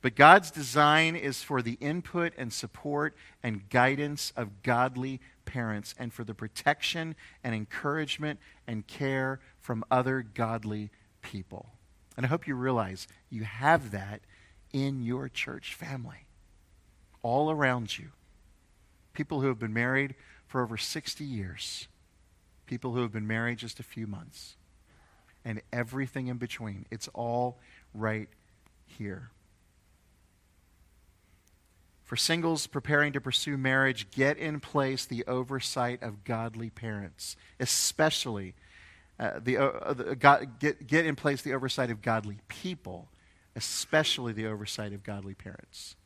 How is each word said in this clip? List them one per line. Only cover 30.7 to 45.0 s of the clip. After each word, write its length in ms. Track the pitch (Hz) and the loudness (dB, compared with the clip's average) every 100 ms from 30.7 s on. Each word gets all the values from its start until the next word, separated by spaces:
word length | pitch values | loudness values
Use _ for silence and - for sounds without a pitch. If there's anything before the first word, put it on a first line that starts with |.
| _ - _ _ _ _ _ _ _ _ _ _ _ | _ -20 _ _ _ _ _ _ _ _ _ _ _
For 120 | - 123 | -8 -2
singles 500 | - 165 165 160 - | 2 2 2 0 -2
preparing 460 | 143 - 147 147 | -6 2 4 4
to 80 | 139 | 0
pursue 380 | 127 - - 139 | -2 -2 -2 0
marriage, 520 | 131 131 135 123 107 | 2 4 4 2 -6
get 280 | - 135 151 | 2 4 4
in 220 | 160 151 | -2 -6
place 440 | - 147 135 131 | -2 2 2 0
the 200 | - 117 117 | -4 -6 -2
oversight 760 | 127 127 135 - - 123 123 | -2 -2 -4 -4 -2 -2 -2
of 220 | 117 101 | -8 -10
godly 460 | 101 117 113 110 113 | -4 -2 -2 -6 -10
parents, 640 | - 113 104 98 - - - - - | -8 -8 -6 -8 -12 -14 -14 -18 -6
especially, 920 | 123 - - - 156 - 139 107 98 - - - - - - - | 0 2 0 2 2 2 -4 -4 -8 -14 -20 -20 -20 -20 -20 -6
uh, 200 | 113 - | -4 -2
the, 160 | 117 123 | 0 2
uh, 340 | 139 - - | 2 0 -4
the, 180 | 131 - | -4 -4
uh, 40 | |
God, 440 | 131 143 143 139 113 | 6 8 8 4 -4
get, 280 | 143 - 131 | -4 -4 0
get 180 | 156 | 2
in 120 | 160 143 | 2 0
place 260 | 151 139 | 0 -2
the 100 | - | -2
oversight 380 | 131 131 - 123 | -4 -2 -2 -2
of 100 | 110 | -2
godly 380 | 117 113 107 104 - | 0 0 -2 -12 -14
people, 600 | - 185 180 - 87 - _ _ _ _ - | -10 -8 -8 -10 -14 -16 _ _ _ _ -10
especially 760 | - - - 156 156 - 123 | -6 -6 2 2 4 0 -2
the 140 | 110 110 | -4 -4
oversight 480 | 107 104 - 104 | -4 -6 -6 -8
of 80 | 101 | -8